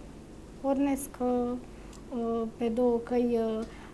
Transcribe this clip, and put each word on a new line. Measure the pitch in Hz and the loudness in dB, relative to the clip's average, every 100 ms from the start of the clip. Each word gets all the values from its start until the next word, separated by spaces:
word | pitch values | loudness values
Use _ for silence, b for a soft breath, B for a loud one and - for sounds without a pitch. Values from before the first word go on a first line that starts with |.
| - - - - - - | -8 -16 -16 -16 -16 -4
pornesc, | 269 269 285 277 - - | 0 4 4 2 -2 -2
uh, | 247 247 240 247 - B B - - 247 233 226 226 - | 2 2 0 -2 -8 B B -14 -8 -4 0 0 -2 0
pe | 233 | 0
două | 220 247 233 | 4 4 4
căi, | 233 247 240 233 226 220 | 2 2 4 4 2 0
uh. | 233 B B | -4 B B